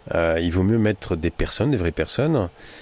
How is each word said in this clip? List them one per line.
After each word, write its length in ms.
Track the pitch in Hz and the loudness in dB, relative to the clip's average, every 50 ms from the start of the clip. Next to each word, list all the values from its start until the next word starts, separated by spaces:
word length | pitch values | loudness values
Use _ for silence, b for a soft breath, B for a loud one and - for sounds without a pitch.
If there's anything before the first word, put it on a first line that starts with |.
| - - - | -8 -4 -2
Euh, 240 | 85 82 82 82 82 | 0 2 2 2 0
il 120 | 87 85 | 0 0
vaut 100 | 82 92 | 2 2
mieux 160 | 92 101 117 117 | 2 4 4 4
mettre 380 | 107 107 104 - - - 90 | 2 2 0 -2 -4 -4 -4
des 140 | 80 80 82 | -2 -2 -2
personnes, 420 | - - 87 - - - 107 147 | -2 -2 -2 -2 0 0 0 0
des 40 | 139 | 0
vraies 140 | 98 85 85 | 0 0 0
personnes, 580 | - - 76 - - - 135 160 160 123 92 87 B B B B B B | 0 -2 -2 -2 0 0 0 2 2 0 0 -2 B B B B B B